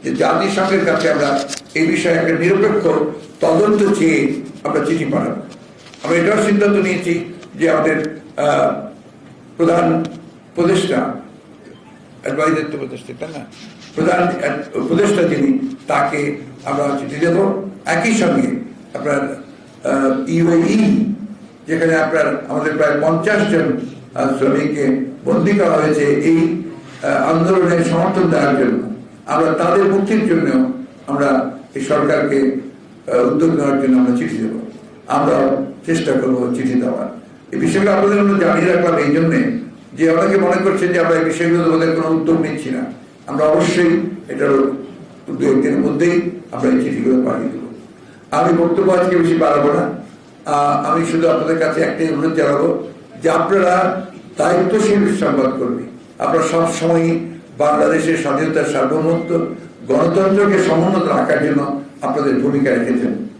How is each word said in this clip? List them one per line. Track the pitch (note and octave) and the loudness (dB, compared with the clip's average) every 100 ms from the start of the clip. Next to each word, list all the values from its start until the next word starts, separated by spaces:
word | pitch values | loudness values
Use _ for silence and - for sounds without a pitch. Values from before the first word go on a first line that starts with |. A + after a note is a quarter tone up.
যে | C3+ C3 | -6 -2
জাতিসংঘের | D#3+ - G3 G3 F#3+ F#3+ E3 | 0 0 0 -2 0 0 0
কাছে | - D#3 | 0 0
আমরা | D3+ C#3+ C#3 C#3 - - | 0 0 -2 -4 -10 -8
এই | D#3 E3 | -2 0
বিষয়ে | - F3 | 0 0
একটা | E3 - | 0 0
নিরপেক্ষ | - F3 G3 G#3 - E3 - D3+ - - - | 0 2 2 2 2 0 0 -2 -6 -16 -4
তদন্ত | D#3 E3 G#3 G#3 G3+ - | 0 2 4 4 2 2
চেয়ে | D#3+ D3+ - - - - | 2 2 0 -2 -8 -10
আমরা | - D#3 C#3 | -4 -2 -2
চিঠি | E3 C#3+ | -2 -2
পাঠাবো। | - - - - - - - - - | -2 -2 -6 -12 -18 -20 -20 -20 -12
আমরা | C#3+ E3+ | -2 0
এটাও | E3 G#3+ G#3 | 2 2 2
সিদ্ধান্ত | G3+ G3+ G3 | 2 2 2
নিয়েছি | F3+ F3+ E3+ E3+ - - - - | 0 -2 -2 -4 -4 -14 -18 -4
যে | D#3+ | 0
আমাদের, | D#3 D#3 D#3 D#3 - - - | 2 0 0 -4 -10 -14 -4
আহ, | D3 C#3+ C#3 - - - - - - - - - | 0 2 0 -2 -10 -16 -20 -20 -20 -20 -20 -2
প্রধান | E3 E3+ E3+ E3 E3 - - - - - | 2 2 2 0 -4 -10 -20 -20 -12 -2
উপদেষ্টা, | E3 F3 - B2+ B2+ - - - - - - - - - - - | 2 2 0 -2 -2 -8 -14 -20 -20 -20 -20 -20 -20 -20 -20 -12
অ্যাডভাইজার | - C#3 D#3 D#3+ - | -8 -2 0 0 -4
তো | D3 | -8
উপদেষ্টা, | C3+ C3 - B2 | -10 -12 -16 -12
তাই | D#3 D3+ | -12 -12
না? | A#2 - - - - - | -16 -20 -20 -20 -14 -2
প্রধান | D#3+ F3+ F3+ - D3 C#3+ - | 0 2 0 -2 -4 -4 -8
উপদেষ্টা | - - E3 G3+ G3 | -6 -2 0 2 2
যিনি, | E3+ D3 C3+ B2+ - - - | 2 2 2 0 -2 -10 -4
তাকে | C#3+ C#3 D3+ C#3+ C#3 - - C3+ | -2 0 -2 -4 -6 -12 -12 -6
আমরা | C#3+ C#3+ C3+ | -2 -2 -4
চিঠি | C3+ D3 E3+ | -6 -2 0
দেব। | E3+ G3 - - - - | 2 0 -2 -8 -10 -4
একই | E3+ A3+ | -2 0
সঙ্গে | A3 E3+ C#3 - - - - - | 2 2 2 0 -4 -8 -18 -14
আপনার, | - D3 C#3 C#3 B2 - - - - | -8 -4 -2 -4 -10 -16 -20 -20 -10
আহ, | C#3+ C3+ C3+ C3 - | -4 0 0 -2 -2
ইউএই, | E3 E3+ E3 G3+ G#3+ - - - - - - - - - | 2 4 4 4 2 4 2 0 -4 -10 -16 -20 -20 -6
যেখানে | E3 E3 D#3+ | -2 2 2
আপনার | D#3 D#3 C#3+ - - | 0 0 0 -2 -4
আমাদের | C#3+ D3+ C#3+ | -4 -2 0
প্রায় | D3+ D3 | 0 2
পঞ্চাশ | D#3 E3 G#3 G#3 - | 2 2 0 0 2
জন, | E3 C3+ B2+ - - - - | 2 0 -2 -6 -14 -12 -4
আহ, | C3 C3 | -2 0
শ্রমিককে | C3+ C#3+ D3+ D3+ C3 C3 - - - | 0 2 0 0 0 0 -4 -6 -2
বন্দী | - E3+ | 0 2
করা | G3 E3+ | 2 2
হয়েছে | D3+ D3+ D3 | 2 2 0
এই, | C#3+ C#3 D3+ E3 E3 - - - - - | 2 2 2 2 2 -2 -8 -14 -18 -8
আহ, | - - - E3 | -2 0 0 0
আন্দোলনের | F3 F#3 E3+ E3+ | 2 2 2 2
সমর্থন | D#3+ E3+ F#3+ F#3+ E3 | 2 0 0 0 2
দেওয়ার | - C#3 C3 | 2 2 2
জন্য, | A#2 - - - - - - | 2 0 -4 -10 -14 -18 -6
আমরা | D#3 D#3+ | 0 0
তাদের | D#3+ F3 G3 F#3+ | 2 2 2 4
মুক্তির | G3 G3+ A3 - | 2 2 0 2
জন্য | E3 - C4 B3+ - - - - | 2 2 2 0 -2 -10 -16 -8
আমরা | C#3+ C#3 C3 B2+ - - | -2 0 0 -2 -8 -12
এই | C3+ | -8
সরকারকে, | C3 D3 - - D3+ C3+ C3+ C3+ - - - - - | -2 0 2 0 2 2 0 -2 -8 -18 -20 -16 -2
আহ, | B2 B2 | 0 2
উদ্যোগ | D3 E3 - | 2 2 2
নেওয়ার | C#3 C#3 | 0 0
জন্য | C3 B2+ | 2 4
আমরা | B2+ A#2+ | 4 2
চিঠি | A2 A2 | -2 -4
দেব। | A2 - - - - - - | -4 -6 -10 -16 -20 -20 -4
আমরা | C#3+ C#3+ C#3 C3+ C3+ - - - | 0 2 2 2 0 -4 -8 -4
চেষ্টা | E3 - | -2 0
করব | C3 C3 B2+ B2 B2 | 0 0 0 0 -2
চিঠি | B2+ B2+ | 0 0
দেওয়ার। | B2 - - - - - - | 0 -4 -8 -12 -20 -20 -10
এই | - | -2
বিষয়গুলো | E3 F#3 G3+ | 0 2 2
আপনাদের | F#3+ G3+ G3+ | 2 2 4
আমরা | G3+ G3 E3+ | 2 4 2
জানিয়ে | E3 F3+ F3 | 2 2 2
রাখলাম | F3 D#3 | 2 0
এই | C#3+ D3 | 2 2
জন্যে | E3 - - - - - - | 2 2 0 -4 -8 -16 -20
যে | - E3 | 0 2
অনেকে | E3 G3 G3 | 4 2 2
মনে | F3+ F#3 | 2 2
করছেন | F#3+ - F3 | 0 0 0
যে | F3 | 0
আমরা | E3 D#3+ | 2 2
এই | D#3+ | 0
বিষয়গুলো | - E3 E3+ | 0 2 2
বোধহয় | E3 D#3+ E3 D#3+ | 2 2 0 0
কোনো | D#3+ E3 | 0 0
উদ্যোগ | D3+ E3 | 2 0
নিচ্ছি | - - C3 | 0 -4 -6
না। | B2+ - - - - - | -6 -6 -10 -20 -20 -8
আমরা | D3 D3+ | 0 2
অবশ্যই | E3 F3 F3 E3+ E3 - - - | 2 2 2 2 2 -2 -8 -10
এটার | C3+ C#3+ C3+ C3+ - - - - - - | -4 0 2 2 -2 -10 -16 -20 -20 -12
দু | - G#3 - | -4 0 2
একদিনের | D3 C#3 | 2 0
মধ্যেই | C3+ C#3 E3+ F3 F3 - - | 0 0 2 2 -2 -8 -12
আমরা | A#2+ B2+ | -4 0
এই | B2+ | 2
চিঠিগুলো | B2+ - B2+ B2+ - | 0 -2 0 2 0
পাঠিয়ে | - - | -2 -4
দেবো। | - - - - - - - - | -6 -12 -16 -20 -20 -20 -20 -4
আমি | D3 F3+ | 0 2
বক্তব্য | E3+ E3+ E3+ F#3+ | 4 2 2 2
আজকে | F3+ F3+ F3 | 2 4 2
বেশি | E3 D#3+ | 2 2
বাড়াবো | D3+ D3 D3 | 2 2 2
না। | C#3+ - - - - - - - | 2 -2 -6 -12 -20 -20 -14 -4
আহ, | D3 C#3+ C#3+ D3 | 0 2 0 0
আমি | D#3 E3 | 0 0
শুধু | E3 D#3+ | 2 2
আপনাদের | - D#3 E3 | 2 0 0
কাছে | D#3 E3 | 0 0
একটাই | C3+ - D#3+ | -2 0 -2
অনুরোধ | C#3 D#3+ | 0 -2
জানাবো | D#3+ C#3+ C#3+ E3 - - - - B2 | 0 0 2 0 -2 -6 -16 -20 -4
যে | D#3+ | -2
আপনারা | E3 E3+ G3 F3+ F#3 F#3 - - - - - | 0 0 2 2 2 0 -2 -8 -16 -18 -4
দায়িত্বশীল | G3 F3 F#3+ G#3+ G3+ G3+ - - | 0 2 2 2 2 2 2 0
সংবাদকর্মী, | D3 C3 B2+ B2+ A#2+ - - - - - | 0 0 0 -2 -4 -4 -8 -16 -20 -6
আপনারা | - E3 E3 | -2 0 0
সব | E3 E3 | 0 0
সময় | E3 E3 E3 E3 E3 - - - - | 0 0 2 2 0 -4 -12 -18 -2
বাংলাদেশের | D3 D3+ - D#3+ E3 D#3+ | 2 2 2 2 0 0
স্বাধীনতার | D3 C3+ D#3+ D#3+ C#3 | 0 -2 0 0 0
সার্বভৌমত্ব, | C#3 C3 D#3 D#3 E3+ - E3+ - - - - - | 0 0 0 0 -2 0 -2 -2 -8 -16 -18 -2
গণতন্ত্রকে | C3 E3+ F3 G3 G3 G3 F#3+ D#3+ | 0 2 2 2 4 4 2 2
সমুন্নত | D#3+ F3 - - | 2 2 0 0
রাখার | C#3 - - D3 | 0 0 0 2
জন্য | C#3 - C#3 - - | 0 -2 -6 -10 -10
আপনাদের | - D3 C#3+ B2+ | -4 -2 0 0
ভূমিকা | C#3 C3+ C3 | 0 0 0
রেখেছেন। | A#2+ A#2+ B2 A2 G2+ - - | 0 0 -2 -2 -4 -8 -12